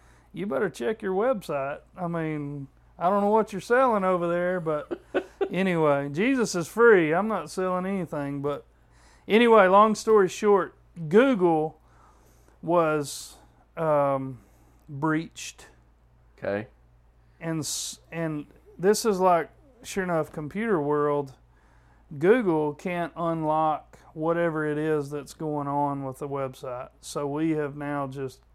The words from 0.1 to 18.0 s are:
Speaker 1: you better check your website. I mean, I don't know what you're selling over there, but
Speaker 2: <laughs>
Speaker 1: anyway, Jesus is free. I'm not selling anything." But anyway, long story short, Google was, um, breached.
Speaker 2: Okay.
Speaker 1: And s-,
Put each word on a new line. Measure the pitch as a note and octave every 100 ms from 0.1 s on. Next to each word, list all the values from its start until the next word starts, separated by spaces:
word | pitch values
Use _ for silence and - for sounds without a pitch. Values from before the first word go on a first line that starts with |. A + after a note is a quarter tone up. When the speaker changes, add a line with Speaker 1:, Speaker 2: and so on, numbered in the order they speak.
| _ _
Speaker 1:
you | D#3+ G3+
better | C4 G3+
check | - A#3+ A3
your | G3
website. | F#3+ A#3+ G#3+ - C#3+ C#3 D#3 - F#3
I | F3
mean, | E3+ D#3 D3+ C#3+ C#3+ C#3 _ _ -
I | F3
don't | G3+
know | G3+
what | A3 G#3+
you're | F#3+
selling | - B3 C4 G#3+
over | F#3 F3+ E3+
there, | F3 F3+ F#3
but | D#3+ D3+ - - -
Speaker 2:
<laughs> | - - - F#4+
Speaker 1:
anyway, | F3+ F#3+ E3+ D3+ C#3 C#3+
Jesus | C#3+ A#3 C4+ G#3 F3+
is | D#3+
free. | A3 A#3 G3 D3+
I'm | E3+ G#3+
not | G3 D3+
selling | - F#3 F3+ F#3
anything." | G3 D#3+ D3+ C#3+ C#3+
But | C#3+ D3 - _ _ _ - _ -
anyway, | G#3+ A#3 A3 F#3
long | G3 A3 G#3
story | - G#3+ F#3
short, | - G#3 G3+ D#3 - _ F3 D#3
Google | G3+ C4+ A3 F3 D#3+ D#3 - _ _ _ _ _ _ _ _
was, | D#3+ E3+ D#3 D3+ C#3 - - - - _ _ E3
um, | D#3+ D3 C#3+ C3+ C3+ B2+ - _ _ _ -
breached. | C#3 D#3 D#3 E3 - - - - _ _ _ _ _ _ _
Speaker 2:
Okay. | G2+ G2+ A#2 _ _ _ _ _ _ _
Speaker 1:
And | E3 D#3+
s-, | C#3 - - -